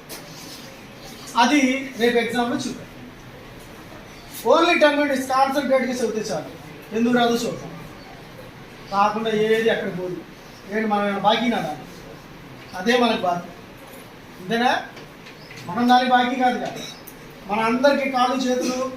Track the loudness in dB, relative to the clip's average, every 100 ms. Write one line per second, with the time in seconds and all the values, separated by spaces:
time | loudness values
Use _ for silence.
0 | -16 -16 -14 -16 -16 -16 -16 -18 -20 -18
1 | -18 -16 -4 2 4 6 4 0 -6 0
2 | 4 4 2 0 0 -2 -6 -8 -14 -16
3 | -18 -18 -18 -18 -18 -18 -18 -18 -18 -18
4 | -18 -18 -16 -4 4 6 6 6 6 6
5 | 2 0 2 2 4 2 2 2 2 -2
6 | -2 -2 -4 -6 -6 -14 -16 -18 -6 0
7 | 2 4 4 2 -2 -6 -10 -14 -14 -16
8 | -18 -18 -18 -18 -18 -18 -18 -18 -4 2
9 | 2 2 0 2 4 4 4 2 -2 -6
10 | -6 -8 -12 -18 -20 -18 -6 -2 0 0
11 | 0 0 2 2 2 0 -4 -8 -12 -18
12 | -18 -18 -18 -20 -18 -18 -14 -4 2 4
13 | 4 2 0 0 -4 -16 -18 -18 -18 -18
14 | -20 -20 -20 -14 -4 2 2 2 -4 -16
15 | -18 -18 -20 -20 -18 -14 -8 0 6 6
16 | 6 4 4 2 2 0 -6 -8 -14 -16
17 | -18 -20 -20 -18 -4 0 2 4 4 4
18 | 0 2 2 2 0 0 0 -2 -4